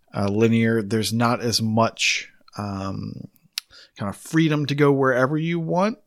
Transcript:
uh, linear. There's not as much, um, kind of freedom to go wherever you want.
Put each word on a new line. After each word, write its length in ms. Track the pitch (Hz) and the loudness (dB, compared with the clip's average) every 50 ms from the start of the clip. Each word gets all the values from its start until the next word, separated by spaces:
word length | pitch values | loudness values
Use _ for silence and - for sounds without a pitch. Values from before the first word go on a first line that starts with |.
| _ _ - | _ _ -4
uh, 140 | - 101 | -2 -2
linear. 540 | 98 101 107 113 113 113 113 113 113 113 117 | 0 2 4 4 4 4 4 4 2 2 0
There's 320 | 104 98 113 110 104 101 110 | 0 0 0 0 0 0 0
not 260 | 117 120 117 123 113 | 0 0 0 0 -2
as 200 | 120 120 104 - | -2 -2 -2 0
much, 680 | 110 110 110 113 113 110 - - - - - - - - - _ _ - - | 0 0 2 2 2 0 0 -2 -2 -2 -2 -2 -6 -12 -20 _ _ -16 -10
um, 720 | - 104 101 98 95 98 98 101 101 104 107 - - - - _ _ _ _ _ - - _ - - - - _ | -10 -8 -6 -6 -6 -6 -6 -6 -8 -8 -10 -12 -14 -16 -18 _ _ _ _ _ -14 -14 _ -16 -20 -20 -18 _
kind 120 | - 107 98 | -8 -8 -8
of 80 | - | -8
freedom 480 | - - - - 160 165 156 151 147 147 | -10 -8 -2 2 2 2 4 2 0 0
to 100 | 143 143 | 0 0
go 160 | 143 147 143 | 2 4 4
wherever 460 | 139 135 135 131 123 123 131 127 156 | 4 4 2 2 2 2 2 2 0
you 220 | 156 160 170 170 170 | -2 -2 -2 -4 -4
want. 380 | 165 165 165 175 196 220 254 - _ | -4 -2 -2 0 0 -2 -4 -6 _